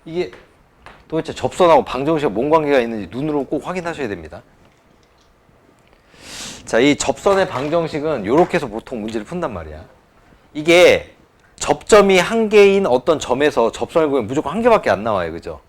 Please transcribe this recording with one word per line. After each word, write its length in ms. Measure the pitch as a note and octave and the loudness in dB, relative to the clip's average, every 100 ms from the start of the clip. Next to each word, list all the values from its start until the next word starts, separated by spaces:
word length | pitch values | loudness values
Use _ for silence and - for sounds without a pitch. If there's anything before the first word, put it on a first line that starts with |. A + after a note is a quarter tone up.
이게 280 | E3 E3 E3+ - _ _ _ _ - - _ | -8 -8 -8 -10 _ _ _ _ -20 -20 _
도대체 260 | D#3+ D#3 | -6 -6
접선하고 520 | - B2+ - - C#3 | -6 -6 2 4 4
방정식에 460 | G#2+ B2+ C#3 D#3+ C#3+ | 2 -4 -2 -2 -2
뭔 200 | G2+ C#3+ | -2 0
관계가 300 | D#3+ D3 C#3 | 0 2 0
있는지 280 | A#2 A2+ F#2 | 0 -6 -10
눈으로 340 | A2+ D3+ D3 B2+ | -8 -4 -4 -4
꼭 200 | D3+ - | -8 -6
확인하셔야 420 | F3+ E3+ D3+ B2 | -8 -8 -8 -8
됩니다. 340 | F#2 D#2 A2+ _ _ _ _ _ _ _ _ _ _ _ _ _ _ _ _ _ _ - - - - | -8 -12 -20 _ _ _ _ _ _ _ _ _ _ _ _ _ _ _ _ _ _ -20 -16 -16 -16
자, 160 | - A2+ | -2 2
이 160 | C#3 C#3+ | 2 2
접선의 520 | - B2+ G3+ G3 F#3 | -2 -2 0 0 -2
방정식은 760 | B2+ D3 E3+ D#3+ D3+ D3+ C#3 G2 | -4 -4 -4 -4 -6 -6 -6 0
요렇게 300 | C#3+ F3 F3 | 2 2 -2
해서 100 | C3+ | -6
보통 340 | G#2+ - A#2+ | -10 -10 -10
문제를 240 | G#2+ A2+ | -8 -10
푼단 280 | G#2 F3+ D#3+ | -10 -8 -8
말이야. 340 | F#2+ D#2+ D#2 - _ _ _ _ _ _ | -10 -14 -18 -20 _ _ _ _ _ _
이게 600 | D3 D3+ E3+ E3 F#2+ - _ _ _ _ _ | -6 4 6 8 6 -2 _ _ _ _ _
접점이 600 | - D3 - G#3+ G3 F#3+ | -4 -4 4 6 6 4
한 300 | F3 A3+ A3 | 2 -2 4
개인 380 | G#3+ G3+ G3 F#3 | 6 6 4 2
어떤 320 | B2+ D3+ D3 | 0 2 -2
점에서 540 | - B2 D3 B2+ A2+ | -2 0 0 2 0
접선을 360 | - A#2 E3+ D3+ | -2 -2 0 0
구하면 180 | C3+ G#2 | -2 -2
무조건 240 | C3+ C#3 | -4 -4
한 100 | F#3 | -2
개밖에 280 | A#3 G#3 B2+ | 2 2 2
안 120 | F#2+ | -2
나와요. 300 | A2+ G2+ E2+ | -2 -4 -4
그죠? 280 | E2 E2+ D#2 | -8 -14 -16